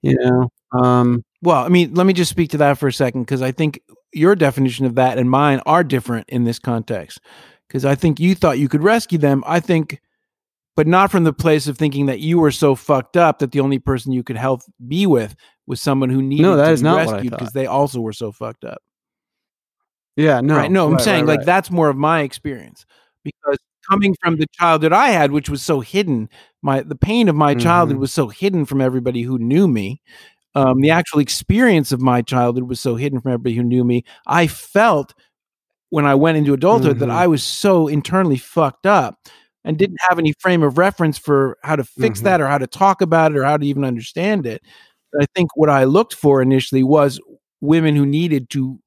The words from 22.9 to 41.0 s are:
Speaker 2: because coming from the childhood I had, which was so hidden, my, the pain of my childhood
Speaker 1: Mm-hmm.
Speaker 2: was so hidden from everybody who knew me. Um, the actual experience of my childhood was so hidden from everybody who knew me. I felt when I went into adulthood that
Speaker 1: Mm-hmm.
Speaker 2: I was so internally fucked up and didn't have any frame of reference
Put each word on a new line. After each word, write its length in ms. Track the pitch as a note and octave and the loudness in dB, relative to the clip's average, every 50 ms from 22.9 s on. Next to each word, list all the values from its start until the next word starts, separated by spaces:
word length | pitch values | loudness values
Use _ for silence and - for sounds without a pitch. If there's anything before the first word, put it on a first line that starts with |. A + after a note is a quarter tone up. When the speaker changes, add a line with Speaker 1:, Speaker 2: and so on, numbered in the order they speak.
| _ _ _ _ _ _ _ | _ _ _ _ _ _ _
Speaker 2:
because 340 | D3 - _ _ D3 C#3+ C#3 _ _ _ _ _ - | -16 -16 _ _ -4 -4 -4 _ _ _ _ _ -2
coming 260 | G3 G3 G3+ G3+ F#3 - | 0 0 2 0 -2 -2
from 160 | - F3 E3 D#3 | -2 -4 -2 -2
the 80 | D#3 D3 _ | -4 -6 _
childhood 400 | - F3 E3+ D#3+ D#3 D3+ D#3+ D#3+ | 0 2 2 2 2 2 2 4
I 160 | G3+ C4 C#4 | 4 4 4
had, 220 | A3 F3 D3+ C#3+ | 2 2 2 2
which 180 | C#3 D3+ D3 - | 0 -2 -4 -4
was 120 | C#3+ C3+ | -8 -8
so 180 | - - D#3+ C#3 | -4 -4 -4 -4
hidden, 480 | A#2 - - F#3+ G#3 F3 C#3+ A#2 A2 G#2+ _ - - _ _ _ | -4 -4 -4 -4 -2 -2 -2 -4 -4 -8 _ -20 -20 _ _ _
my, 200 | - C#3+ C3+ C3+ | -4 -4 -2 -2
the 140 | B2+ D3+ D3 | -4 -6 -2
pain 320 | - - - G#3+ A#3+ A#3 G3 | -2 -2 0 2 2 2 2
of 80 | D#3 | 4
my 200 | D3 D3+ D3 C#3+ | 2 2 2 2
childhood 400 | B2 A#2+ E3 E3+ F3 E3+ D3 C#3+ | 0 0 2 2 2 2 2 0
Speaker 1:
Mm-hmm. 60 | - | -4
Speaker 2:
was 120 | C3+ C3+ - | -4 -4 -2
so 140 | - C#3+ A2 | -2 -4 -4
hidden 360 | G#2 - F3+ G3+ F#3+ F3 D3 | -4 -4 -4 -2 -2 -2 -4
from 140 | - C#3 C#3 | -2 -2 0
everybody 440 | C3+ B2+ B2+ C3 B2 B2+ B2 A#2 A#2 | 0 0 0 -2 -4 -4 -6 -4 -6
who 140 | B2 C3 B2 | -4 -4 -4
knew 280 | A2+ A#2 C3+ E3 G3+ F3+ | -2 0 2 2 2 2
me. 340 | C3 A2 G2+ G2 B2 - _ _ - - - - _ _ _ _ _ | 2 0 -2 -6 -10 -12 _ _ -20 -20 -20 -20 _ _ _ _ _
Um, 260 | C#3+ C3+ C3 B2+ C3 | 0 2 2 2 2
the 100 | C3+ D3+ | 2 2
actual 280 | D#3+ E3+ E3+ - - D3 | 2 2 0 -2 -2 -2
experience 720 | C#3+ - - - - _ F#3+ G#3+ B3+ B3 G3+ D#3+ C#3+ - | -2 -2 -4 -10 -2 _ 2 2 4 4 4 2 2 0
of 80 | C#3+ B2 | -4 -2
my 220 | C3 C3 B2 B2 | 0 0 0 0
childhood 420 | A#2 - - B2+ B2 B2 A#2+ B2+ B2+ B2 | 0 -2 -2 0 0 0 -2 -4 -6 -6
was 100 | B2+ A#2+ | -8 -6
so 160 | - C3+ A#2+ | -4 -6 -4
hidden 240 | A#2 C3 C#3+ C#3 B2+ | -4 -4 -6 -6 -6
from 120 | A#2 C3+ | -4 -4
everybody 240 | B2 A#2+ A#2+ B2+ A2+ | -4 -4 -4 -4 -2
who 80 | A#2 B2 | -2 -2
knew 200 | A#2+ B2 B2+ B2 | 0 0 2 2
me. 220 | A#2+ A#2+ B2 A#2+ _ - _ _ - | 2 0 -2 -4 _ -20 _ _ -4
I 180 | - E3 F3 D#3 | -2 0 0 -2
felt 680 | - - - - - G3 G#3+ A#3 F#3+ D3+ C3+ _ - _ _ _ _ _ _ _ _ _ _ _ _ _ _ _ | -4 -8 -18 -4 0 0 2 2 2 0 -4 _ -14 _ _ _ _ _ _ _ _ _ _ _ _ _ _ _
when 160 | - D#3 C#3+ | -4 0 2
I 100 | C#3+ C#3 | 2 4
went 220 | C3+ D3 E3 D#3+ D#3 | 4 4 2 2 2
into 160 | D3+ C#3+ C#3+ | 2 0 0
adulthood 460 | C3+ C#3 F3+ G#3+ A#3 - D3+ C#3 A#2 | 0 2 2 2 2 2 0 0 0
that 100 | C#3 B2 | -2 -2
Speaker 1:
Mm-hmm. 80 | - E3 | 0 0
Speaker 2:
I 100 | F3+ F3+ | 2 2
was 160 | E3 C#3 - | 0 0 -2
so 440 | - - - - G3+ F#3+ F3 D#3+ D3 | -6 -10 -2 0 2 2 2 2 0
internally 500 | D3+ D3 C3+ - - F#3 F#3+ F3 C#3 B2+ | -2 -4 -4 -2 0 0 2 2 0 -2
fucked 480 | - - - E3+ D#3+ C#3 - _ _ | -4 -6 -2 0 0 0 -2 _ _
up 320 | G3 G#3 F#3 C#3 G#2+ - _ _ - - _ _ _ _ _ _ | 0 2 2 0 -2 -6 _ _ -20 -20 _ _ _ _ _ _
and 120 | - D#3+ D3+ | -6 -2 -2
didn't 200 | F#3 G3+ F3+ D3+ - F#3 | -2 -2 -2 -2 0 0
have 120 | F3+ E3+ | 0 2
any 140 | E3 D3+ D3 _ | 0 -2 -2 _
frame 220 | - F#3 F3+ E3+ D#3 | -2 0 2 2 2
of 140 | D3 B2+ D3+ | 2 2 2
reference 400 | F3 G3 G3 - | 2 0 2 0